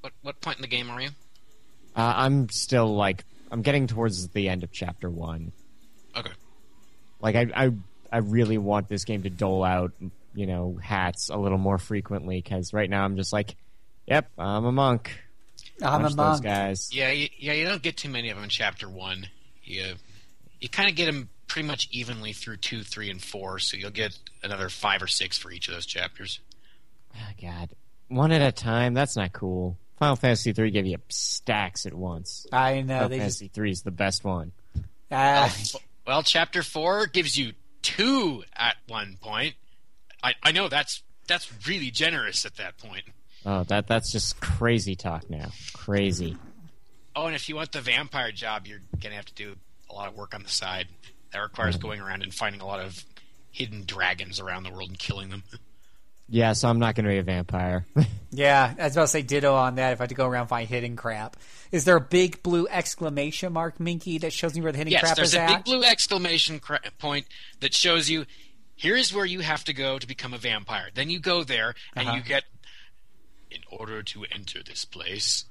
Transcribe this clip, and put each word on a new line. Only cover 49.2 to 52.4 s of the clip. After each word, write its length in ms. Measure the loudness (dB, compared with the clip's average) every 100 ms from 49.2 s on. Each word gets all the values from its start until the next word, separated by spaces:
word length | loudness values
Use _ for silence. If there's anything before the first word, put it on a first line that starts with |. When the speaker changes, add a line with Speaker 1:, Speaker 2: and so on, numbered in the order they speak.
| -12
Speaker 1:
to 80 |
do 200 | -12 -12 -12 -16 -18 -14
a 60 |
lot 140 | -8 -8
of 80 | -8
work 180 | -10
on 80 | -10
the 60 | -4
side. 400 | -4 -2 -4 -6 -10 -16 -18 -10
That 80 | -6
requires 360 | -6 0 0 0
Speaker 2:
Mm-hmm. 100 | -4
Speaker 1:
going 140 | -6
around 220 | -6 -6
and 100 | -6
finding 260 | -2